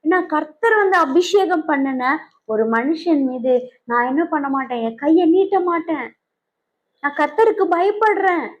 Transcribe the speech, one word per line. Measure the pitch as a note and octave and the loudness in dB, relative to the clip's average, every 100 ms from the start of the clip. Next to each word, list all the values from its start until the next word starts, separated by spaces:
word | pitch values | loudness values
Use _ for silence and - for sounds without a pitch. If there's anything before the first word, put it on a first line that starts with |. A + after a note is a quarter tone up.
ஏன்னா | D4+ F4+ F4 | 0 -2 0
கர்த்தர் | D4+ D#4 _ A#4 G#4+ | -4 -6 _ 0 2
வந்து | G4 F#4 D#4 | 2 2 2
அபிஷேகம் | C#4+ F4 G4+ F4+ F4 D#4 | 2 2 2 2 -2 -2
பண்ணின | C#4+ C4+ C4 B3 D#4 - _ - | -2 -2 -2 -2 -2 -6 _ -6
ஒரு | A3 A3+ A3+ | -2 0 0
மனுஷன் | C4 D#4+ E4+ D4+ C4 | 0 -2 0 0 0
மீது | B3+ B3 B3 B3 _ - | -2 0 0 -2 _ -4
நான் | A#3+ B3 | -2 0
என்ன | C4+ D#4+ | 0 0
பண்ண | D#4 C#4 | -2 -2
மாட்டேன், | C4+ C4 A#3+ A3+ | -4 -4 -4 -6
என் | A3+ | -4
கையை | C#4+ D#4+ E4+ | 2 4 4
நீட்ட | F4+ G4 G4 | 4 2 0
மாட்டேன், | F4+ E4+ E4 D4+ A#3 _ _ _ _ _ _ _ _ _ | 0 -2 -4 -6 -6 _ _ _ _ _ _ _ _ _
நான் | C#4+ C#4 | -6 -2
கர்த்தருக்கு | D4 D4+ A4+ G#4+ F#4 | -2 2 2 2 0
பயப்படுறேன் | E4+ F#4+ G#4 A4 F#4+ F#4+ E4+ A#3 - | 2 0 2 0 2 0 0 -4 -14